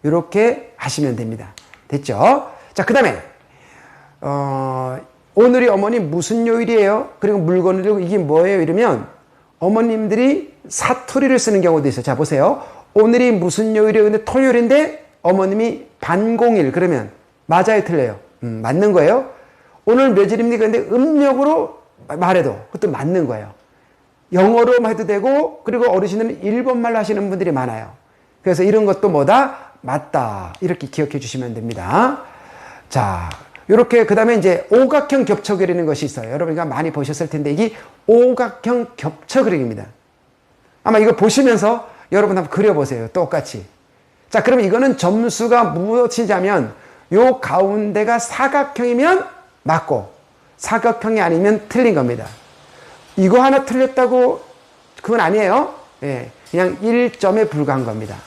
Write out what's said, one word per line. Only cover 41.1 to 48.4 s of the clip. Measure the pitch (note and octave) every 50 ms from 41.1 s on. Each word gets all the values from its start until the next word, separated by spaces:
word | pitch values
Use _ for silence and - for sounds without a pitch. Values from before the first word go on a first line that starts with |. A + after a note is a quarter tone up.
| -
보시면서 | - F#3+ A3 A3 C4 C4+ B3 A#3 F#3+ G3 G#3+ A#3+ A#3 - - - - - _
여러분 | E3+ G3+ G#3 G3+ F#3+
한번 | F#3 E3 C#3
그려보세요. | - F3 G#3 G#3+ F#3 D3+ C3+ - C3+ A#2 A2+ A2+
똑같이. | - F#3 E3+ - - D#3 - - - G#2+ F#2+ - _ _ _ _ _ _ _ _ _ _ _ _
자, | - G#3+ -
그럼 | - B3+ B3
이거는 | G#3+ F#3+ F#3+ A#3+ C4+ C4+ A#3
점수가 | - - F3 G3+ A3 A#3 A#3+ - - A3+ A#3 B3 A#3+ A#3
무엇이냐면 | F3 D3+ E3+ F3+ G#3 A3+ B3 B3 A#3 A#3+ A#3 A#3 F#3+ G#3 F3+ F#3 G3 G#3 E3 B2 G#2+ - - - - - - _ _ E3+
요 | G#3 B3 C4 B3+ C4
가운데가 | - - - F3+ G3 G3 G#3 G#3+ G#3 G#3 G#3 G#3 G#3+ A3 A#3 A#3
사각형이면 | A3+ - - -